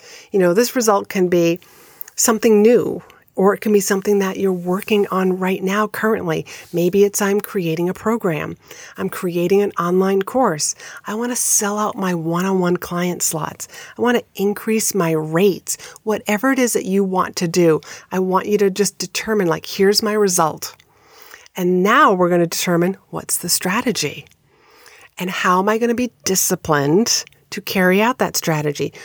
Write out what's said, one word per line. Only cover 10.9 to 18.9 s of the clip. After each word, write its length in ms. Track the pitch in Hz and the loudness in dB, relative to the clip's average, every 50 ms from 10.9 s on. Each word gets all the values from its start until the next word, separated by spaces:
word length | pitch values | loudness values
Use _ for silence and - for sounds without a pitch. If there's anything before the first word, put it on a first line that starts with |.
| - - - | -18 -16 -12
I 100 | - 202 | -10 -8
wanna 200 | 220 233 247 247 | -6 -6 -6 -4
sell 420 | 240 - - - - 220 202 208 208 | -4 -2 0 0 0 0 -2 -2 -2
out 200 | 214 202 - - | -2 -4 -4 -2
my 160 | 190 185 180 | -2 -2 -2
one-on-one 640 | 170 160 165 165 170 180 190 190 185 180 175 180 175 | -2 -2 -2 -2 -2 0 0 0 2 2 2 0 0
client 440 | - - 175 175 180 180 175 - | -2 -6 -6 -4 -2 -2 -2 -2
slots. 460 | - - - 156 151 160 - - - - - - - - - - | -4 -4 -4 -4 -6 -8 -10 -10 -16 -16 -16 -20 -20 -16 -8 -2
I 40 | |
wanna 200 | 220 240 240 233 - _ - | 0 0 0 0 -2 _ -8
increase 600 | - 196 202 208 - - - 220 220 214 - - | -4 -2 -2 -2 -4 -4 -2 -2 -2 -2 -2 -2
my 160 | 202 175 165 | -2 0 0
rates." 640 | 160 156 156 156 160 165 196 208 170 - - - - - - - - - - | 0 -2 -2 -2 0 2 2 2 2 0 -4 -10 -10 -10 -10 -18 -20 -12 -6
Whatever 500 | 220 214 - - - 214 208 - 269 269 | -4 -4 -4 -2 -4 -4 0 0 0 2
it 60 | 262 | 2
is 120 | 254 233 | 0 0
that 140 | - - - | 0 -2 -2
you 180 | 190 190 196 202 | -2 0 0 0
want 320 | 190 185 185 175 - - | 0 0 -2 -2 -2 -2
to 140 | - 185 170 | -4 -4 -2
do, 320 | 165 180 175 165 156 147 - - - - - - | 2 4 4 4 4 2 0 -8 -20 -20 -14 -8
I 100 | - 185 | -4 -4
want 260 | 190 185 185 185 - | -2 0 0 0 0
you 120 | - 208 208 | 2 0 2
to 100 | 202 196 | 2 2
just 280 | 185 190 202 190 | 0 0 -2 -2